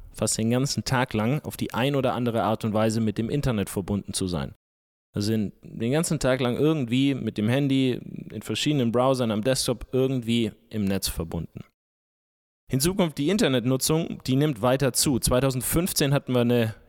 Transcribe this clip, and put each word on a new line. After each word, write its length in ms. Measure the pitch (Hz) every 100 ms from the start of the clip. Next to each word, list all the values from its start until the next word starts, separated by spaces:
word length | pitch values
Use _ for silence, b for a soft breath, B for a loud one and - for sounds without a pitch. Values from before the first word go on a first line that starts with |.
| -
fast 260 | - 110 -
den 140 | 113
ganzen 320 | 127 143 -
Tag 320 | - 127 127 107
lang 260 | 113 151
auf 160 | 95 -
die 160 | -
ein 220 | 107 135 139
oder 180 | 123
andere 300 | 104 120 113
Art 200 | 95 110
und 120 | 113 107
Weise 260 | 110 113
mit 160 | 110 101
dem 140 | 117
Internet 400 | 143 131 104 95
verbunden 420 | 104 87 101 -
zu 140 | - 92
sein. 260 | 80 69 - _ _ _ _ _ 101
Also 120 | 104
sind 260 | 110 101 -
den 280 | - - 117
ganzen 280 | 151 175 151
Tag 200 | 127 127
lang 160 | 123 117
irgendwie 600 | 151 156 113 127 139 131
mit 240 | 110 -
dem 100 | 107
Handy, 500 | 135 139 135 131 - - - -
in 120 | 107
verschiedenen 480 | - 110 151 147 117
Browsern, 400 | 120 131 127 113
am 120 | 107
Desktop 440 | 127 131 - 113 -
irgendwie 600 | 127 131 131 113 117 107 - _
im 160 | 110 98
Netz 220 | 95 -
verbunden. 540 | - 82 85 82 - - _ _ _ _ _ _ _ _ _ -
Hinzu 280 | 131 165 196
kommt 240 | 170 143
die 100 | 147
Internetnutzung, 920 | 208 143 127 123 131 - 160 - - -
die 100 | 131
nimmt 280 | 156 98
weiter 280 | 123 135 135
zu. 280 | - 156 117
Zweitausendfünfzehn 960 | - 127 135 127 - 165 185 - 139 143
hatten 180 | -
wir 80 | 123
eine 320 | 120 120 110 -